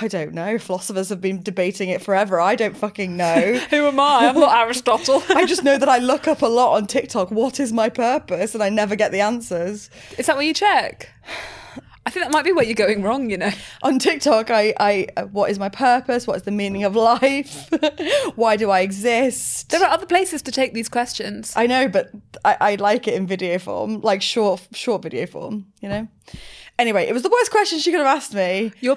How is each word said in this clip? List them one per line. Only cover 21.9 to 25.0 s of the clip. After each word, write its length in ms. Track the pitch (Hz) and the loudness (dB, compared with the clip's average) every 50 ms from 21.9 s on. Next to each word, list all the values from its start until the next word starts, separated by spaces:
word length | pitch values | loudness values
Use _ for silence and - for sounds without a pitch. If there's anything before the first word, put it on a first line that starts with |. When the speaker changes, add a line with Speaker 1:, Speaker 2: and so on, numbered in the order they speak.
| 175 190 - - - - - _ - - | 0 0 -2 -4 -8 -20 -20 _ -8 0
Speaker 1:
I, 140 | - 214 - - | 2 2 2 4
I 140 | - 208 202 | 2 0 2
like 300 | 196 202 208 220 247 - | 2 2 2 2 0 0
it 80 | - - | -2 -2
in 120 | 190 190 | -2 -2
video 320 | 180 190 185 185 175 175 180 | -4 -4 -4 -2 -2 -4 -4
form, 420 | 180 101 98 92 107 214 220 202 | -4 -6 -6 -6 -4 -6 -6 -2
like, 220 | 208 220 190 196 | 0 0 0 0
short, 440 | - - - 233 214 202 180 185 - - | -2 -2 0 0 0 0 0 -2 -6 -14
short 300 | - - - 247 214 175 | -14 -8 -4 -2 -2 -2